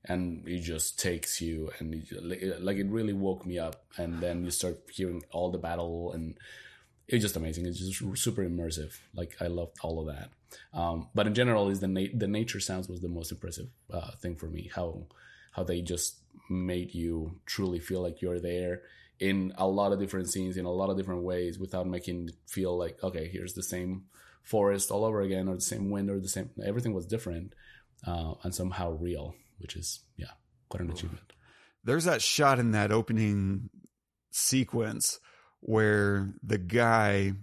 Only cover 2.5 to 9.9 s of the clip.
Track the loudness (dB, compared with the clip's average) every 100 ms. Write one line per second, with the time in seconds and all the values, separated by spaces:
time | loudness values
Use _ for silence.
2.5 | -2 -2 0 0 0 0 2 0 0 -4
3.5 | -4 -4 -6 _ -6 -4 -2 -2 -2 -2
4.5 | -2 -2 -4 -10 -4 -4 -4 -6 -2 -2
5.5 | -2 -4 -4 -4 -4 -6 -6 -8 -8 -16
6.5 | -18 -20 -20 _ _ 0 2 2 0 -2
7.5 | -2 -4 -4 -4 -4 -4 0 0 0 0
8.5 | 0 -2 -4 -6 -12 -14 -8 -8 -4 -2
9.5 | -2 -4 -6 -4